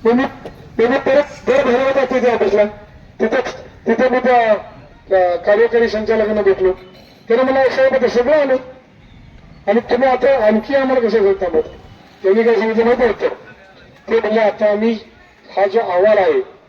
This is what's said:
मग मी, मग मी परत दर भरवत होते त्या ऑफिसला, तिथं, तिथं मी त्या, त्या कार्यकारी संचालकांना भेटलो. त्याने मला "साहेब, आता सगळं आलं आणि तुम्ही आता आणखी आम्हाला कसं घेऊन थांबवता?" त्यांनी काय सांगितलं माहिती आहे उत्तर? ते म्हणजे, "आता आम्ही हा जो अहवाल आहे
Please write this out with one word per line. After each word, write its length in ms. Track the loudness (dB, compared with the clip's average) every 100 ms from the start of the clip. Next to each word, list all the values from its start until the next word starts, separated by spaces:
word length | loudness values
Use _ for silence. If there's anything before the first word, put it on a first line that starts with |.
| 2
मग 60 |
मी, 120 | 0 -2 -8 -18 -20 -16 -2
मग 120 | 0
मी 80 | 0
परत 260 | 0 0 0 -6 -2
दर 160 | 0
भरवत 340 | 2 0 0 -2
होते 240 | -2 0
त्या 120 | 0
ऑफिसला, 300 | 0 0 0 -2 -4 -20 -20 -20 -6
तिथं, 180 | -4 -2 -6 -10 -20 -12 -4
तिथं 240 | 0 0
मी 80 | 0
त्या, 360 | 2 2 2 0 -4 -20 -20 -20 -2
त्या 260 | 0 0 -2
कार्यकारी 520 | 0 2 2 2 0
संचालकांना 540 | -2 -2 -2 0 0
भेटलो. 300 | 0 2 0 -2 -12 -20 -20 -20 -2
त्याने 160 | 0
मला 260 | 0 0 0
"साहेब, 240 | 2 0
आता 140 | 2 0
सगळं 340 | 0 2 2
आलं 140 | 2 -2 -4 -20 _ _ -20 -20 -20 -20 -20 -12 -2
आणि 120 | -2
तुम्ही 280 | 0 0 0
आता 380 | 2 2 2 2
आणखी 300 | 0 0 -2
आम्हाला 320 | 0 0 0
कसं 140 | 0
घेऊन 120 | 0
थांबवता?" 360 | 0 -2 -2 -4 -12 -20 -20 -20 -6
त्यांनी 200 | 0 2
काय 120 | 2 0
सांगितलं 280 | 0 0
माहिती 200 | 0 2
आहे 80 | 0
उत्तर? 160 | -2 -6 -6 -18 -20 -20 -20 -20 -20 -4
ते 100 | -2
म्हणजे, 200 | 0 0
"आता 320 | 0 0 -2
आम्ही 280 | 0 -2 -4 -10 -20 -20 _ -10 -2
हा 80 | 0
जो 140 | 0
अहवाल 380 | -2 2 2 4
आहे 240 | 2 0 -4 -14